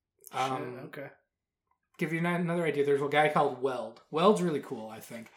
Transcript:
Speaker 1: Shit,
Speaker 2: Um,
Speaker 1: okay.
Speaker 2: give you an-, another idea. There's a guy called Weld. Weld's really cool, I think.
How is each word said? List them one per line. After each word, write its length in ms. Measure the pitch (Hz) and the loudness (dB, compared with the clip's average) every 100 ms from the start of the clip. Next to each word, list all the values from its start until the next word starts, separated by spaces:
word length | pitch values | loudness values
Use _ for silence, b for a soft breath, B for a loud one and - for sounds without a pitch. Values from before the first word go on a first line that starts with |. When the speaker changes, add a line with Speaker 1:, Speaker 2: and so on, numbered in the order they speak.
| _ _ - | _ _ -10
Speaker 1:
Shit, 80 | 127 | -4
Speaker 2:
Um, 400 | 135 131 127 123 160 | -2 -2 -6 -10 -12
Speaker 1:
okay. 200 | - 139 - _ _ _ _ _ _ _ - | -12 -14 -16 _ _ _ _ _ _ _ -8
Speaker 2:
give 140 | 160 | -4
you 60 | 165 | 0
an-, 80 | 175 | 0
another 380 | 175 175 175 | 0 0 0
idea. 200 | 160 143 | 0 2
There's 160 | 143 139 | 2 2
a 60 | 143 | 2
guy 200 | 147 151 | 4 4
called 340 | 165 143 127 | 4 2 0
Weld. 380 | 131 123 110 - _ | -2 -4 -8 -12 _
Weld's 320 | 151 190 185 | 4 6 6
really 160 | 175 143 | 4 -2
cool, 300 | - 123 110 | -4 -10 -10
I 100 | 110 | -14
think. 300 | - 117 - | -14 -16 -16